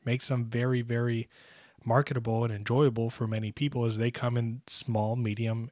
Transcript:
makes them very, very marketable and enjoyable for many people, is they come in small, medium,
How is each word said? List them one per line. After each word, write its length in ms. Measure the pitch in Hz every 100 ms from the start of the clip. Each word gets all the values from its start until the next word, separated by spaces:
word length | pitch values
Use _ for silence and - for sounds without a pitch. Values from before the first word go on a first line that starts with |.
makes 240 | - 127 -
them 180 | 127 117
very, 360 | 120 123 127
very 460 | 117 117 120 117 - - - - - - 117
marketable 580 | 123 143 131 113 113
and 80 | 117
enjoyable 580 | 104 101 123 147 113 113
for 160 | - 113
many 260 | 110 110
people, 320 | - 147 127
is 140 | 117 110
they 120 | 120
come 260 | - 123 120
in 260 | 117 120 -
small, 500 | - - 110 107 120
medium, 540 | 113 104 113 110 117